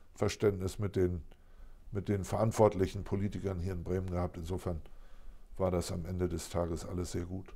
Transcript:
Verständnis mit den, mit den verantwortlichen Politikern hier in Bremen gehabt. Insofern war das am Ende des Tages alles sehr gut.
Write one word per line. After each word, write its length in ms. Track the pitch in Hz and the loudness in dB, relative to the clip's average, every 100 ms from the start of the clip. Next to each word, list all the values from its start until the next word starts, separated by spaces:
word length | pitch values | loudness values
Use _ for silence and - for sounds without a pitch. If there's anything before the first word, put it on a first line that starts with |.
| - | -20
Verständnis 640 | - 104 - 107 95 92 - | 0 0 4 2 4 -2 -2
mit 180 | 104 95 | 0 4
den, 260 | 90 90 - - - - - - - | 4 2 -6 -16 -20 -18 -16 -16 -6
mit 160 | 104 87 | -4 0
den 160 | 101 | 0
verantwortlichen 800 | 90 101 113 - 107 92 92 104 | 2 2 2 8 8 8 2 2
Politikern 560 | - 101 101 92 95 92 | -2 0 0 -2 -2 -2
hier 120 | 90 | -2
in 120 | 87 | -2
Bremen 260 | 85 92 92 | 0 0 0
gehabt. 260 | 87 90 87 | 0 -2 -4
Insofern 440 | 82 90 92 82 - - - - - - - - | -4 -4 -2 -4 -6 -14 -14 -12 -12 -12 -12 0
war 140 | 92 | 2
das 220 | 90 85 | 2 0
am 120 | 90 85 | -4 -4
Ende 220 | 90 90 | 0 0
des 200 | 82 - | 0 -2
Tages 360 | 87 85 85 | 0 0 -2
alles 280 | - 90 87 | -4 -4 -2
sehr 120 | - | -2
gut. 220 | 87 92 92 | -4 -6 -8